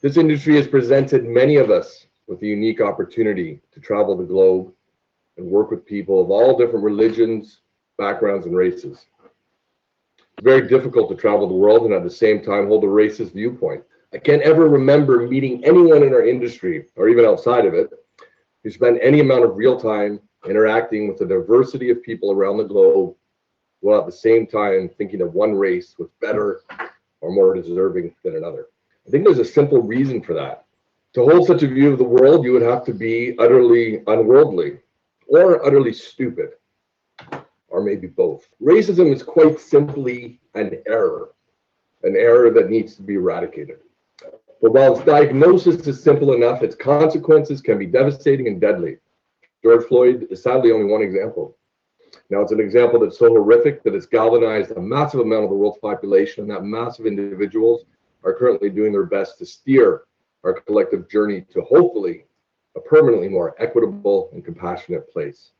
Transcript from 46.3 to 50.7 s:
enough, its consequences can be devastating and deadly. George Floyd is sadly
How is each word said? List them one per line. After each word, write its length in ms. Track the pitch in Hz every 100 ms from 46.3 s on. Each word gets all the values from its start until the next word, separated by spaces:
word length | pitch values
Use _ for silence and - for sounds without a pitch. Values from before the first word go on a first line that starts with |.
enough, 280 | 123 117 120
its 120 | 104
consequences 880 | - 131 147 156 151 - 151 143 139
can 160 | - 101
be 80 | 95
devastating 600 | 127 139 139 147 135 123
and 140 | 92
deadly. 380 | 104 90 85 - _ _ _ _ _ _
George 240 | 113 117 117
Floyd 400 | 123 127 127 -
is 140 | 95
sadly 280 | 127 127 117